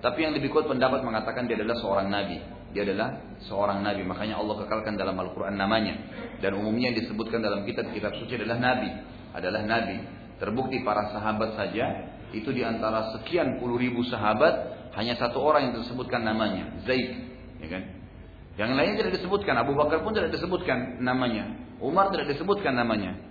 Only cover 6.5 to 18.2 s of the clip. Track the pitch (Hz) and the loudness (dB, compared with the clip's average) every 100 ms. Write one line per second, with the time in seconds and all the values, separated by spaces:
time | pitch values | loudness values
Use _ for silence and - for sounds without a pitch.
6.5 | 98 104 113 123 113 - 104 110 117 110 | 0 0 2 2 2 -2 -4 -2 0 2
7.5 | 101 98 - 110 107 101 98 110 120 107 | 0 -2 -4 -2 -2 -4 -4 -6 -4 -2
8.5 | 117 127 120 101 - - - - - 90 | 2 4 4 0 -6 -10 -14 -12 -4 -2
9.5 | 104 104 117 98 92 - - - - 98 | 0 2 2 2 -4 -8 -12 -16 -6 -2
10.5 | 113 131 127 104 104 104 107 110 107 110 | 0 0 0 2 2 2 -2 -2 0 0
11.5 | 107 95 98 135 - - - - 107 120 | 0 -2 0 -2 -2 -8 -12 -10 -6 -2
12.5 | 123 117 110 110 110 110 110 - 170 143 | 0 0 0 0 0 -2 -6 -2 2 2
13.5 | 113 123 120 123 120 120 113 104 110 156 | 0 0 2 2 2 0 2 2 6 6
14.5 | - - - - - 117 117 120 120 143 | 6 -2 -8 -10 -4 -2 2 0 2 6
15.5 | 147 135 113 113 127 120 123 113 110 107 | 6 4 -2 -4 -6 -2 0 2 2 2
16.5 | 92 76 - - 131 117 - - - - | 0 -4 -6 0 2 2 -4 -10 -14 -16
17.5 | - 78 90 101 - - - | -12 -8 -6 -8 -12 -14 -16